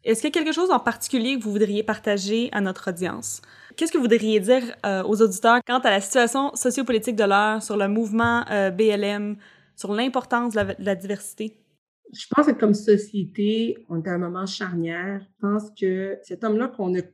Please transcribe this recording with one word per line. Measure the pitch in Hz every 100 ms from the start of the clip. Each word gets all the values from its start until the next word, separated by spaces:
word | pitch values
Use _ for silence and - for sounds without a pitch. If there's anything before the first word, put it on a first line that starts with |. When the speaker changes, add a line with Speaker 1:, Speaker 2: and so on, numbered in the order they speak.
| -
Speaker 1:
est-ce | 220
qu'il | 302
y | 320
a |
quelque | 311 311
chose | 370
en | 269
particulier | - 226 - 254 233 269
que |
vous | 214
voudriez | 202 202 208
partager | 214 208 - 202 190 220 240
à | -
notre | 196 190 -
audience ? | 170 180 - - - - - - -
Qu'est-ce | 330
que | 339
vous |
voudriez | 240 233 220 214
dire, | 196 254 240 - 208
euh, | 190
aux | 185 208
auditeurs | 220 185 226 240 -
quant | 247
à | 240
la | 196
situation | 294 262 233 269 277 -
sociopolitique | 254 277 247 220 233 220
de | 202
l'heure, | 196 214 220
sur | 214 208
le | 196
mouvement, | 208 226 220 233 233 -
euh, | 208 196
B | 180
L | 220 208
M, | 202 208 208 202 - - _ -
sur | 196
l'importance | 208 254 247 247 240 240
de | 214
la, | 196
de | - 190
la | 190
diversité ? | 196 202 - - 220 - _ _ _ _ _
Speaker 2:
Je | - -
pense | 294 294
que |
comme | - 214
société, | 208 - 202 208 202 175 - 208 220 226 - -
on | 165
est | 165
à |
un | 180
moment | 170 175 190
charnière. | - 190 175 165 170 190 196
Je | 196 _ 208
pense | 208 208 -
que | 190 185 196 196
cet | - 180 226
homme-là | 214 247
qu'on | - 185
ne | 180 180